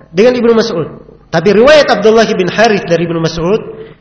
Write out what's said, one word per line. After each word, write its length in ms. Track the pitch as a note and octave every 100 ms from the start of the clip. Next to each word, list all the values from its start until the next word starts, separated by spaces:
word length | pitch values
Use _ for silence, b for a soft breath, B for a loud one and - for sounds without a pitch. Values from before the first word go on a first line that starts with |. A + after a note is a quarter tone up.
| -
dengan 240 | E3 A#3 B3
Ibnu 160 | A#3
Mas'ud. 340 | A3+ A3 E3+ D3 - - - _
Tapi 160 | E3 E3+
riwayat 400 | G3+ B3+ D4+ C#4
Abdullah 400 | F3+ G3+ A3+ G#3+
bin 160 | G3 F3+
Harith 400 | - A3+ G3+ -
dari 240 | E3 E3
Ibnu 80 | E3
Mas'ud 400 | E3 E3 E3 A3 - B B B